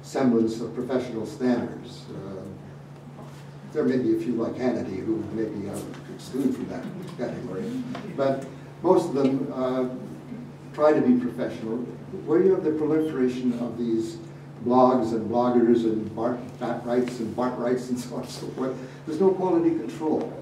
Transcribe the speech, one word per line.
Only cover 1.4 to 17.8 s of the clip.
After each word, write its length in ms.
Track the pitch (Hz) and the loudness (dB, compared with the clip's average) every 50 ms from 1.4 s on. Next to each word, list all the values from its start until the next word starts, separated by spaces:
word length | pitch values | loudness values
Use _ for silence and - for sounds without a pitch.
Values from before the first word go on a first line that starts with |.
| 127 127 123 107 98 - - - - - - - - - | 2 2 2 2 0 -4 -6 -10 -12 -14 -14 -14 -14 -12
Uh, 320 | - - - - - 190 - - - - - - - - - - - - - - - - - - - - - - - - - - - | -12 -10 -10 -10 -10 -10 -10 -12 -12 -14 -14 -16 -16 -16 -16 -16 -18 -16 -16 -16 -16 -14 -14 -14 -16 -16 -16 -16 -16 -16 -16 -6 -2
there 100 | 151 131 | 2 2
may 140 | 127 127 123 | 4 4 4
be 180 | - 113 110 | 4 4 2
a 40 | 110 | 2
few 140 | - 123 117 | 2 0 0
like 200 | 110 113 - - | 0 0 -2 -2
Hannity 500 | - 123 127 110 104 - 101 98 95 - | 0 0 0 2 0 -2 -2 -4 -4 -2
who 180 | 110 110 104 101 98 - | 0 0 0 -2 -4 -2
maybe 360 | 110 110 104 104 104 98 98 | -2 -2 -2 -4 -6 -6 -6
I 40 | 98 | -6
would 220 | 98 - - - - - - - | -6 -8 -8 -10 -12 -12 -12 -12
exclude 420 | - - - - 127 143 127 - | -12 -12 -6 -4 0 0 2 0
from 120 | - 127 - | 0 -4 -6
that 140 | - - - - - - - - - - | -6 -8 -8 -8 -10 -10 -10 -10 -8 -6
category, 460 | - - - - - - - - - - 247 262 254 - - - - - - 139 | -6 -4 -4 -6 -8 -6 -6 -6 -6 -4 -4 -6 -6 -6 -8 -8 -8 -8 -2 0
but 280 | 139 135 135 127 - - - - - - - - - | 2 2 2 0 -4 -10 -12 -14 -16 -16 -16 -2 4
most 260 | 170 185 170 165 - | 6 6 6 6 2
of 40 | 127 | 0
them, 380 | 139 135 131 135 135 - - - | 2 2 4 2 2 -2 -2 -4
uh, 360 | 127 127 131 127 131 127 123 127 - - - - - - - - - - - - - - - - | -2 -2 0 0 0 0 -2 -4 -8 -10 -10 -12 -14 -12 -14 -12 -12 -12 -14 -14 -16 -16 -14 -2
try 180 | - 147 151 | 4 6 6
to 100 | 156 - | 6 6
be 180 | 127 127 123 123 | 6 6 4 4
professional. 580 | 117 120 - - 120 110 - - 110 110 113 123 127 - - - - - - 190 - | 4 0 -2 -2 -4 -4 -4 -6 -6 -4 -4 -4 -4 -6 -8 -12 -12 -10 -10 -10 -2
Where 160 | 139 156 175 190 | 2 4 6 6
you 80 | 190 | 6
have 120 | 185 175 - | 6 6 4
the 80 | 156 | 0
proliferation 840 | 151 151 151 143 156 160 156 156 139 131 127 127 123 - 127 127 117 117 | 2 2 2 2 2 2 2 0 0 2 2 2 2 2 0 0 0 0
of 180 | 120 117 110 120 | -2 -4 -4 -2
these 400 | 120 113 113 113 110 - - - - - - - - - - - - | -2 0 2 0 0 -2 -6 -10 -12 -14 -14 -16 -16 -16 -14 -6 0
blogs 480 | 117 123 127 127 123 123 120 113 113 117 | 4 6 8 8 8 6 4 2 2 0
and 160 | 110 104 101 | -2 -2 0
bloggers 540 | 113 120 120 123 123 123 113 113 117 110 113 | 0 2 2 4 6 6 8 8 6 6 6
and 280 | 110 107 107 104 101 104 | 2 0 0 -2 -4 -4
Bart, 240 | 110 113 123 127 123 - - - - | -2 -2 -2 -2 -2 -6 -10 -10 -8
Bat 260 | 123 120 120 120 - | -6 -4 -4 -4 -2
Rights 340 | 120 120 127 123 120 - - | 0 2 2 2 2 -2 -4
and 160 | 117 104 101 | -6 -6 -2
Bart 220 | - 123 123 123 - | -2 -2 -2 -2 -2
Rights 320 | 120 120 127 123 | 0 0 0 0